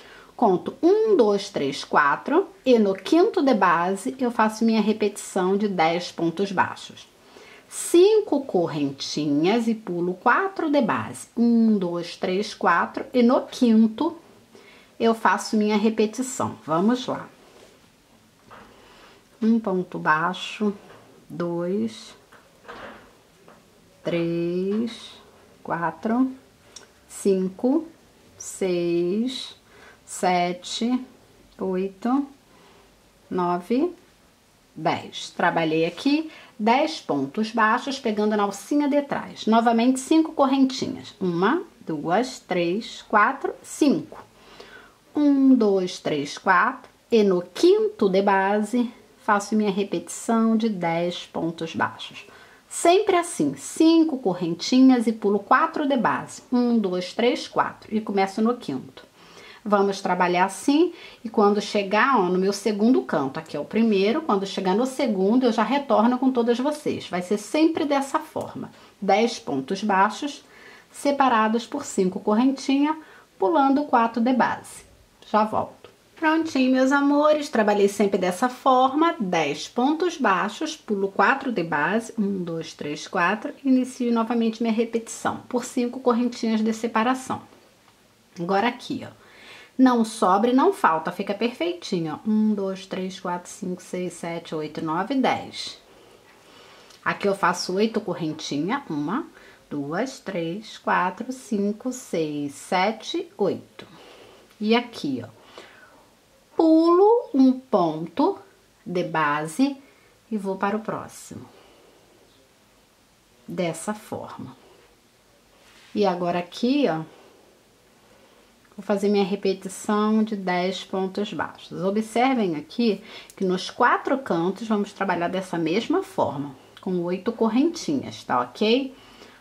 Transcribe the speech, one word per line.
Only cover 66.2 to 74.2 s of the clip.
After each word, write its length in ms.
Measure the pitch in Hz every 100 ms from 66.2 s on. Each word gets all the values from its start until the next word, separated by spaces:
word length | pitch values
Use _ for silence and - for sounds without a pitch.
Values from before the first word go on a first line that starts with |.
| 262
todas 280 | 233 233 233
vocês. 500 | 277 294 156 - -
Vai 140 | 180
ser 160 | 180 208
sempre 480 | - 311 330 320 294
dessa 320 | 277 269 311
forma. 520 | - - - - - - - _
Dez 380 | 196 202 233 -
pontos 440 | - 135 135 196
baixos, 600 | 214 190 208 214 285 - - - - - _
separados 720 | - 285 277 262 226 220 233 -
por 160 | 285
cinco 380 | - - 185 190
correntinhas, 720 | - 214 262 269 - 277 294 311 - - - -
pulando 460 | 381 311 277 277
quatro 360 | 294 247 233 240